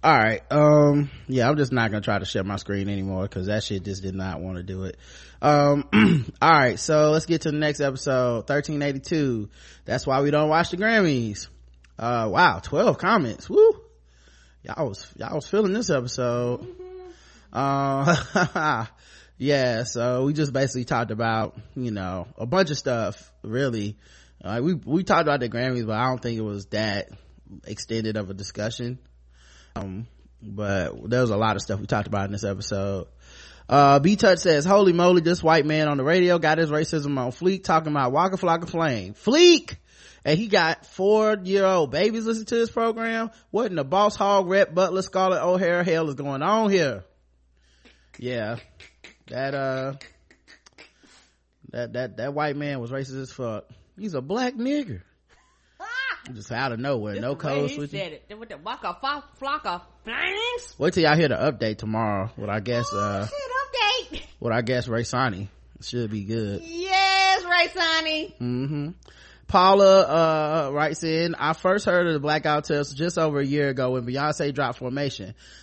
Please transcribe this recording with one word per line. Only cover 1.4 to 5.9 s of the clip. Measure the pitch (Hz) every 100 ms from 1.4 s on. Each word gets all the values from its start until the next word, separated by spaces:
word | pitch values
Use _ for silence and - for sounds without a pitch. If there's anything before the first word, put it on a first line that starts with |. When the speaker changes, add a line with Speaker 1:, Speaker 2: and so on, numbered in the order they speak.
| 117
Speaker 1:
I'm | 151
just | 131
not | 127 113
gonna | 104
try | 101 101
to |
share | 95 107
my | 95 98
screen | - 101 98
anymore | 101 95 92 98
'cause | 98 92
that | 104
shit | - 98
just | 95 95
did | 95
not | 95 95 80
wanna | 90 90
do | 90 92
it. | 95 - - - - -
Um, | 147 147 143 143 -